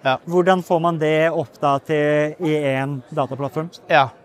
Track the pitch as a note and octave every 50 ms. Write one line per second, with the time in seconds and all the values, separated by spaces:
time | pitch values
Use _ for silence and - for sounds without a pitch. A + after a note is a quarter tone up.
0 | - C#3 C3 B2+ - E3 E3+ F3+ F3+ F#3 F#3+ F#3 E3 - F#3 E3 E3 E3+ E3+ D#3
1 | D#3 D3+ D#3 D#3 D#3+ E3 D#3 E3 C#3+ - - - - C#3+ C#3 C#3 - - D#3 D3
2 | D3 D3 D3+ D3 D3+ D3+ D3+ - F3+ D#3 D3+ D3+ D3 C#3 C3+ C3+ C3+ C#3 C#3+ C3+
3 | B2 - D#3 D3+ C3+ B2 C3+ A#2 C#3 C3+ - D#3 D#3 F3 - - - - E3+ D3+
4 | C3+ B2 - - -